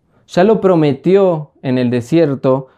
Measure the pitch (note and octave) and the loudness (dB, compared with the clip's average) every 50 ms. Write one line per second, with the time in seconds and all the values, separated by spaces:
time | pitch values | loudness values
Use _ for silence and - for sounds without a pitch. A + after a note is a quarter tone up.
0 | _ _ _ _ _ _ - F3 F3+ A3 A3 F#3+ G3 F#3+ F3+ E3 D#3 D3 C3 - | _ _ _ _ _ _ -2 0 2 2 2 2 2 0 2 2 2 0 -2 -2
1 | - E3 F#3+ G3+ G3 F#3 E3+ D#3 D3 - _ _ - C3+ B2+ B2+ B2+ A#2+ B2 B2 | 0 0 2 2 2 2 0 -2 -6 -12 _ _ -6 -4 -2 -2 -2 -2 -2 -4
2 | A2+ - D#3+ E3+ E3 D3 C3+ B2 - C3+ C3 C3+ - - _ | -4 -2 0 0 0 0 -2 -2 -2 -2 -2 -2 -4 -8 _